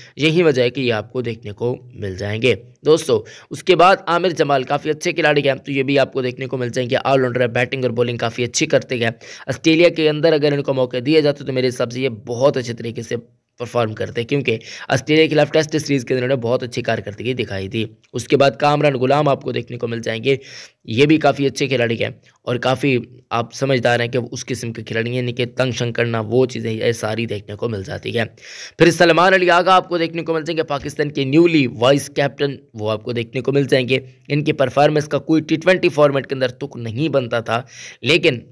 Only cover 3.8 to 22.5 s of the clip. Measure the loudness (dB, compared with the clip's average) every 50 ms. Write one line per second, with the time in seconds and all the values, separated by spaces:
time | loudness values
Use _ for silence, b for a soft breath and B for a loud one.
3.8 | 6 6 6 4 2 -2 0 0 0 0 0 0 0 0 0 0 0 -2 -4 -2
4.8 | -2 -4 -4 -2 -4 -4 -2 0 2 2 2 2 2 2 0 -2 -4 -4 -4 -2
5.8 | 0 2 2 2 2 0 0 -2 -4 -4 -4 -6 -8 -8 -6 -6 -6 -4 -4 -4
6.8 | -2 0 -2 0 2 2 2 2 2 0 0 0 0 0 0 -2 -2 -2 -2 -2
7.8 | -2 -2 0 0 -2 -2 -2 -4 -4 -4 -4 -4 -4 -4 -2 -2 0 2 2 0
8.8 | 0 -2 -4 -2 -2 -2 -4 B B B B B B -10 -8 -2 2 4 4 6
9.8 | 6 4 4 2 2 0 2 2 2 4 4 4 2 2 0 0 -2 -2 0 0
10.8 | 0 -2 -2 -4 0 2 4 4 4 2 0 -2 -6 -4 -2 0 0 0 0 -2
11.8 | -4 -4 -4 -4 -4 -4 -4 -6 -10 -8 -2 2 2 2 2 0 -4 -6 -8 -8
12.8 | -10 -10 -10 -10 -8 -6 -6 -8 -8 _ _ _ _ _ _ -12 -10 -4 -2 0
13.8 | 0 0 -2 -6 -8 -6 -6 -6 -4 -2 -2 0 0 0 -2 -2 B B B B
14.8 | B -2 -2 0 2 2 4 4 4 4 4 4 2 4 4 2 2 2 -2 -4
15.8 | -2 -2 -2 -2 0 -2 -2 -2 0 0 -2 -2 0 0 -2 -2 -2 -6 -8 -4
16.8 | -2 -2 -2 -2 -4 -8 -12 -8 -6 -4 -4 -4 -4 -6 -6 -8 -6 -6 -4 -4
17.8 | -6 -6 -8 _ _ _ -10 -10 0 2 4 4 4 4 2 2 2 2 2 4
18.8 | 2 2 2 2 2 2 2 2 2 2 0 0 -2 -6 -6 -6 -8 -8 -8 -8
19.8 | -6 -6 -6 -6 -6 -6 -6 -2 0 0 0 0 B B B B B B B _
20.8 | _ -2 2 4 4 6 4 4 4 2 2 2 -2 -2 -2 -2 -2 -2 0 0
21.8 | 0 -2 -2 -4 -6 -8 -8 -12 b b b b _ -6